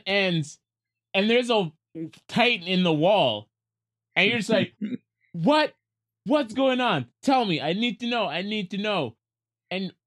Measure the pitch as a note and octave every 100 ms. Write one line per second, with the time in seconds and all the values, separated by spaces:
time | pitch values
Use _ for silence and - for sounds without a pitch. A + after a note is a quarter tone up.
0 | - G3 F#3+ E3 D3 - _ _ _ _
1 | _ G3 G#3+ A#3+ A#3+ A3 E3 - _ D#3+
2 | D#3+ - - - A#3+ A3 E3+ F#3 F3+ D3+
3 | F3 G3+ C3+ G#2+ - _ _ _ _ _
4 | _ E3 G3+ A#3 G3 G#3 F3+ - G#3+ B3
5 | _ _ _ F3 F3+ D4+ D4+ _ _ _
6 | _ _ F#3+ D4+ A3+ A3 C4+ B3+ A#3+ D#3
7 | A#2+ _ - C4 G#3+ D3+ C#3+ F#3+ A#3+ -
8 | A#3 A#3+ F3+ D#3+ G3+ G#3+ F#3 G3+ G#3+ F#3+
9 | B2 - _ _ _ _ - F#3 F#3+ -